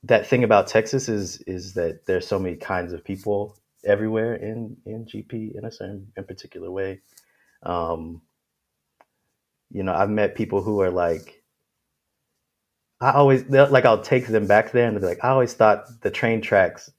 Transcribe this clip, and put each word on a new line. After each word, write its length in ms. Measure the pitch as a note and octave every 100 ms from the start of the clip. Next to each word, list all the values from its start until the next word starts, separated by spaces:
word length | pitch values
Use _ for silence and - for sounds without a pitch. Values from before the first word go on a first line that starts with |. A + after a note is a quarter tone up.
that 220 | - A2+ -
thing 180 | B2+
about 220 | A#2 G#2 F#2+
Texas 420 | A2 A2 C3+ C3
is, 320 | G#2+ F#2 -
is 320 | - F#2 F#2
that 320 | F#2 E2+ - -
there's 200 | F#2 -
so 120 | G2
many 180 | F#2 E2+
kinds 360 | - F#2 F2
of 120 | F2
people 520 | - F#2+ G2+ G2+ G#2 _ _ _
everywhere 500 | G2+ G2+ A2 A2 A2+
in, 420 | A2+ G#2 A2 A2+ -
in 220 | - A2 A2+
G 160 | G#2+
P 300 | G#2 A#2 A2
in 100 | G2+
a 60 | A2
certain, 420 | - G2 G2+ G2 -
in 80 |
particular 460 | - F#2+ - F2 F2
way. 300 | F#2 F#2+ F#2+ _ _ _ _ _ _
Um, 600 | - F2 E2 E2 D#2+ E2 _ _ _ _ _ _ _ _ _ _ _ _ _ _ _
you 120 | G#2
know, 100 | F#2+
I've 160 | E2+ G2+
met 240 | G#2+ G2+
people 260 | - A2 G2+
who 180 | G2 G#2
are 100 | F#2
like, 520 | F2+ E2+ E2 D#2+ _ _ _ _ _ _ _ _ _ _ _ _ _ _ _ _ _
I 120 | B2+
always, 320 | C#3 C#3 C3
they'll, 240 | C3 C3+ C#3
like, 140 | C3+
I'll 180 | B2+ A2
take 240 | - C3 A#2+
them 200 | A2 G2+
back 260 | G#2 A2
there 140 | A#2+ A#2
and 100 | G#2
they'll 60 |
be 40 | F#2
like, 160 | F2+
"I 40 | B2
always 240 | C3+ A#2+
thought 480 | - A2 G2 - A#2
the 80 | G2+
train 300 | - A#2+ A2+
tracks 500 | - G#2 F2+ F2 -